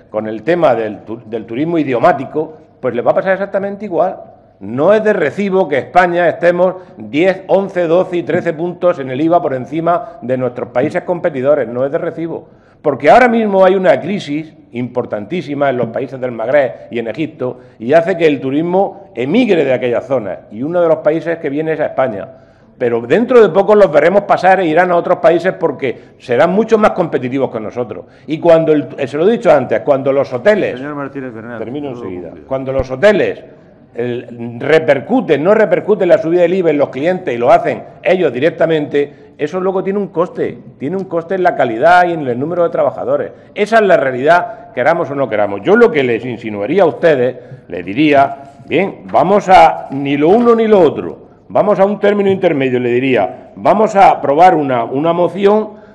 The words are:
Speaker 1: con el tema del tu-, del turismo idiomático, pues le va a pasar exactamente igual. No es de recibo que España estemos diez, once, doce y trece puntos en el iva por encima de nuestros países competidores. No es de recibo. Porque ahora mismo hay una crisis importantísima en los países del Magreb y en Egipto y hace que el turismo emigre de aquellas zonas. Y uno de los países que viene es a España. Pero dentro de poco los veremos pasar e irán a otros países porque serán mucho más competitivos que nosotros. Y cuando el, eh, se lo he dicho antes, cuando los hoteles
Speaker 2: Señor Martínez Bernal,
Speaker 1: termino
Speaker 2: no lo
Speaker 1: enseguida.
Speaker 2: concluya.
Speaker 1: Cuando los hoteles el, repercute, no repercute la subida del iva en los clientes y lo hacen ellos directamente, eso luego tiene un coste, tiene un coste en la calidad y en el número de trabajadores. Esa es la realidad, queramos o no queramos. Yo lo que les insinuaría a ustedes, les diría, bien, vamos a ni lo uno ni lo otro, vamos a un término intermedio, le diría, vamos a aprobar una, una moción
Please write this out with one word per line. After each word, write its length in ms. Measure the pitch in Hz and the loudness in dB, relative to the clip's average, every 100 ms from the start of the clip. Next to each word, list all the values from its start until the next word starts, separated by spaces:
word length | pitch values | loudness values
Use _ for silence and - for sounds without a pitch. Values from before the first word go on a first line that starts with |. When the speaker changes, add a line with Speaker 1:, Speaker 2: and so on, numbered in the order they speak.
| _ | _
Speaker 1:
con 180 | 107 110 | -8 -6
el 160 | 110 | -6
tema 320 | 156 175 156 113 | -2 0 2 2
del 240 | 107 95 | -2 -8
tu-, 220 | 87 117 110 | -14 -16 -10
del 200 | 113 110 | -10 -8
turismo 320 | 113 160 170 | -6 -2 -2
idiomático, 800 | 135 117 156 - 127 147 160 - _ _ | -2 2 2 2 -4 -6 -8 -10 _ _
pues 120 | 127 | -6
le 80 | 117 | -2
va 100 | 120 | 0
a 40 | 160 | 0
pasar 180 | 185 | -2
exactamente 520 | 190 196 202 202 202 208 | -2 -4 -6 -6 -8 -6
igual. 320 | 160 180 - - - _ _ | -2 -2 -4 -14 -20 _ _
No 320 | 98 123 165 | -10 -2 2
es 80 | 208 | 2
de 100 | 214 | 2
recibo 560 | 196 147 185 202 190 165 | 0 -2 -2 -2 0 0
que 80 | 139 | -2
España 500 | - 175 180 175 170 | 0 0 2 2 0
estemos 480 | - 170 175 185 180 - - | 0 0 2 0 -2 -12 -20
diez, 460 | 107 139 185 180 - | -6 0 0 0 0
once, 400 | 185 196 180 165 | 0 0 -2 0
doce 300 | 175 180 175 | 0 0 -4
y 60 | |
trece 280 | 156 151 165 | -2 -2 -2
puntos 480 | 151 175 175 175 151 | -4 -6 -2 -2 -2
en 100 | 131 | -4
el 120 | 131 | -4
iva 200 | 165 170 | 0 2
por 120 | 156 | 0
encima 680 | 131 120 156 165 170 - - | -4 -6 -4 -2 -2 -4 -12
de 160 | 120 127 | -4 -2
nuestros 320 | 123 120 - | -2 -6 -4
países 340 | 123 147 170 | -2 -2 -2
competidores. 640 | - 170 175 139 131 147 113 | -4 -4 -4 -2 0 0 0
No 180 | 123 139 | -4 -4
es 60 | |
de 60 | 165 | -4
recibo. 520 | 165 160 165 - - _ _ _ | -6 -8 -8 -10 -14 _ _ _
Porque 280 | 151 127 143 | -4 2 6
ahora 180 | 214 247 | 6 6
mismo 380 | 226 214 190 185 | 2 2 4 4
hay 100 | 196 | 4
una 240 | 185 135 | 2 2
crisis 540 | 170 196 143 147 156 - - | 0 -6 -6 -8 -8 -16 -12
importantísima 1000 | 117 123 123 120 107 101 180 139 143 143 | -8 -6 -4 -4 -6 -6 -8 -6 -2 -2
en 60 | 123 | 0
los 120 | 110 | -4
países 300 | 107 135 131 | -6 -8 -8
del 120 | 127 | -8
Magreb 560 | 113 113 123 107 - - | -6 0 0 0 -4 -10
y 80 | 117 | -8
en 100 | 113 | -6
Egipto 500 | 123 156 - 127 123 - - | -6 -8 -6 -8 -8 -16 -10
y 140 | 113 | 0
hace 240 | 160 165 175 | 2 2 0
que 100 | 160 | 0
el 140 | 143 | 0
turismo 720 | 131 143 170 185 196 - - - | -2 -4 0 0 -2 -6 -14 -8
emigre 500 | 127 214 233 170 139 | -2 0 2 2 0
de 80 | |
aquellas 320 | 123 123 110 - | 0 -2 -4 -2
zonas. 340 | 131 98 78 - | -4 -4 -10 -12
Y 140 | 104 | -10
uno 180 | 143 175 | -4 0
de 60 | 170 | 2
los 100 | 160 | 2
países 420 | 156 160 160 165 | 0 -2 -4 -6
que 100 | 151 | -6
viene 240 | 143 160 | -6 -4
es 80 | 151 | -4
a 60 | 139 | -4
España. 400 | - 131 98 - - _ _ _ - | -2 -4 -4 -12 -16 _ _ _ -6
Pero 240 | 123 117 | -2 -2
dentro 400 | 120 175 247 247 | 0 0 4 4
de 80 | 202 | 6
poco 260 | 185 196 214 | 4 4 4
los 160 | 185 | 4
veremos 300 | 151 160 202 | 4 4 2
pasar 400 | - 160 180 185 | 2 2 4 2
e 40 | 170 | 2
irán 260 | 156 180 | 2 2
a 40 | 175 | 0
otros 220 | 160 175 | 0 2
países 360 | 160 170 180 | 2 2 0
porque 460 | 185 160 131 131 - - - | -2 -4 -2 -6 -6 -14 -16
serán 320 | - 120 170 | -2 0 2
mucho 260 | 190 220 220 | 2 2 2
más 140 | 214 | 2
competitivos 600 | - 170 135 127 135 120 | 0 -2 -4 -4 -2 -4
que 80 | 117 | -4
nosotros. 460 | 104 120 107 90 - _ - | -8 -8 -8 -10 -16 _ -10
Y 120 | 160 | -2
cuando 320 | 170 165 156 | 4 4 4
el, 160 | 151 143 - | 0 0 -6
eh, 100 | 135 | -6
se 100 | 143 | 0
lo 100 | 185 | 0
he 40 | |
dicho 200 | 233 185 | 2 4
antes, 300 | 147 110 110 | 2 2 -2
cuando 320 | 147 135 131 | 0 0 0
los 180 | 135 123 | 0 -2
hoteles 460 | 123 139 160 120 123 | 0 0 2 0 -6
Speaker 2:
Señor 180 | 143 143 | -10 -10
Martínez 380 | 139 139 131 | -10 -10 -12
Bernal, 260 | 110 113 117 | -14 -14 -12
Speaker 1:
termino 300 | 110 143 143 | -10 -10 -10
Speaker 2:
no 60 | 120 | -10
lo 60 | |
Speaker 1:
enseguida. 200 | 101 90 82 | -10 -12 -12
Speaker 2:
concluya. 180 | 82 - | -16 -8
Speaker 1:
Cuando 240 | 135 135 | -8 -4
los 180 | 135 127 | -4 -4
hoteles 540 | 131 202 190 113 82 - - - _ _ | 2 4 4 0 -4 -12 -20 -20 _ _
el, 640 | 117 123 123 123 120 117 117 | -6 -6 -6 -8 -12 -12 -8
repercute, 800 | 135 156 151 131 - 254 - 139 | 0 0 2 0 0 -2 0 0
no 160 | 170 | 2
repercute 520 | 214 202 165 180 208 196 | 2 2 0 0 0 4
la 120 | 151 | 2
subida 240 | 156 175 | 2 2
del 120 | 170 | 2
iva 160 | 190 165 | 2 0
en 80 | 147 | 0
los 120 | 135 | -2
clientes 440 | 127 160 185 151 | -2 -4 -2 -4
y 40 | 120 | -2
lo 140 | 123 | 4
hacen 320 | 170 160 113 - - | 4 2 -6 -10 -6
ellos 280 | 151 180 156 | 0 2 0
directamente, 1040 | 120 160 127 165 160 143 143 143 - - - | 0 -2 0 0 0 0 -2 -2 -6 -20 -8
eso 220 | 151 185 | -6 -4
luego 240 | 185 190 | -4 -2
tiene 160 | 185 202 | -4 -4
un 100 | 196 | -4
coste, 480 | 160 175 - 117 78 - - | -4 -4 -4 -6 -8 -16 -12
tiene 200 | - 190 | -8 -6
un 80 | 185 | -6
coste 300 | 165 165 190 | -6 -4 -2
en 80 | |
la 120 | 180 - | 0 0
calidad 520 | 127 113 160 180 180 | -2 2 4 6 4
y 60 | |
en 140 | 165 135 | 0 -4
el 120 | 120 | -4
número 240 | 151 175 | -4 -2
de 60 | 170 | -2
trabajadores. 600 | 165 139 110 104 143 104 - - - | 0 -2 -2 -4 -4 -4 -12 -14 -6
Esa 220 | 208 226 | 0 2
es 40 | |
la 140 | 202 160 | 4 2
realidad, 720 | 135 123 143 175 175 - - | 2 0 2 2 0 -8 -10
queramos 360 | 123 131 170 143 | -2 0 0 -2
o 60 | 143 | -4
no 140 | 127 | -2
queramos. 320 | 104 101 101 | 0 -2 -2
Yo 120 | 113 226 | 2 4
lo 160 | 233 | 4
que 120 | 147 | 2
les 220 | 131 113 127 | 0 -2 -4
insinuaría 580 | 107 113 104 104 180 | -8 -8 -6 -2 0
a 40 | 170 | 0
ustedes, 480 | - 170 139 123 123 - - - | 2 2 2 0 -4 -14 -20 -12
les 180 | 87 90 | -10 -6
diría, 520 | 110 156 139 139 - - - - | 0 2 4 2 -2 -18 -20 -4
bien, 360 | 139 190 - - | -2 -2 -6 -4
vamos 440 | 113 160 202 175 | 0 2 2 6
a 380 | 165 160 - - | 6 6 4 -6
ni 260 | 139 139 143 | -6 -2 2
lo 120 | 151 | 4
uno 260 | 220 240 226 | 4 4 4
ni 120 | 220 | 4
lo 120 | 208 | 4
otro, 500 | 151 107 87 - - _ - | 4 2 -6 -12 -18 _ -2
vamos 320 | 135 196 185 | 0 2 2
a 60 | 196 | 2
un 140 | 202 | 2
término 300 | 202 208 196 | 0 2 0
intermedio, 500 | 190 180 147 135 123 | 2 0 0 0 0
le 100 | 123 | 0
diría, 640 | 123 135 113 92 - - - | 0 2 2 0 -4 -18 -4
vamos 400 | 120 196 214 190 | 0 2 2 4
a 140 | 175 | 4
aprobar 460 | - 135 147 185 160 | 4 0 4 6 4
una, 280 | 139 123 | 0 -2
una 300 | 113 131 160 | -2 -2 -2
moción 560 | 170 170 190 196 214 214 - - | 0 -2 0 2 2 0 -10 -20